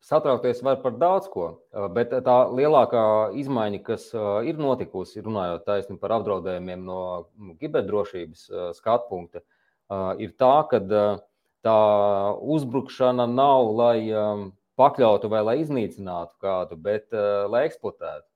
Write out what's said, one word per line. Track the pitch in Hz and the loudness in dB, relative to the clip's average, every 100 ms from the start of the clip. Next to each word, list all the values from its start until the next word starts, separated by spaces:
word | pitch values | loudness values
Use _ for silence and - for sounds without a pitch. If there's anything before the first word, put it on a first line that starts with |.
satraukties | _ 151 156 123 123 120 | _ 0 2 2 0 -2
var | 131 131 | 0 0
par | 127 113 | -2 0
daudz | 170 190 185 | 2 2 -2
ko, | - 82 82 | -6 -6 -8
uh, | _ 104 101 | _ -8 -4
bet | 92 120 131 127 | -2 -2 -2 4
tā | 123 120 | 4 4
lielākā | 123 147 151 113 120 110 107 107 104 | 2 4 4 4 4 4 2 0 -4
izmaiņa, | 139 131 107 98 - | -4 -2 -2 -4 -6
kas, | 107 - | -8 -6
uh, | 117 104 101 | -6 -2 -2
ir | 123 156 | -2 -4
notikusi, | 143 123 92 95 90 107 | -2 -2 -4 -8 -10 -12
runājot | 101 107 90 85 | -6 -4 -4 -4
taisni | - 101 95 98 | -2 -4 -4 -10
par | 98 113 | -4 -2
apdraudējumiem | 101 95 90 90 90 90 | -2 -4 -4 -8 -8 -12
no, | 92 92 90 90 85 _ | -10 -8 -8 -10 -12 _
mm, | 98 82 | -20 -14
kiberdrošības, | 151 151 98 104 101 92 82 80 - | -4 -4 -2 -2 -2 -8 -12 -16 -14
uh, | 92 87 85 | -10 -10 -8
skatu | 113 120 - | -2 -2 -2
punkta, | 92 85 87 | -12 -12 -18
uh, | _ _ _ _ _ 98 95 95 | _ _ _ _ _ -6 -6 -6
ir | 104 - | -8 0
tā, | 127 143 151 | 4 4 4
ka, | 113 | -2
uh, | 95 107 104 98 _ _ _ _ | 2 2 2 -2 _ _ _ _
tā | 117 110 107 104 101 101 101 104 | 2 4 6 4 2 2 0 -4
uzbrukšana | - 156 135 131 - - 127 123 | -2 -2 -2 -4 -6 0 0 2
nav, | 120 123 135 135 117 | 0 2 4 4 4
lai, | 107 120 113 110 | 2 2 2 0
um, | 107 107 104 98 _ _ - | -2 -2 -4 -8 _ _ 4
pakļautu | 135 143 117 101 110 | 4 6 4 4 2
vai | 110 | 0
lai | 107 127 | 0 0
iznīcinātu | 156 139 101 - 95 87 85 _ | -2 -2 -4 -6 -10 -10 -10 _
kādu, | 98 92 90 85 | -4 -4 -4 -8
bet, | 90 107 - 113 | -4 -4 -4 -2
uh, | 101 101 101 | 0 0 0
lai | 117 156 | 0 -2
eksploatētu. | - 107 - 82 76 _ | -4 -10 -10 -12 -12 _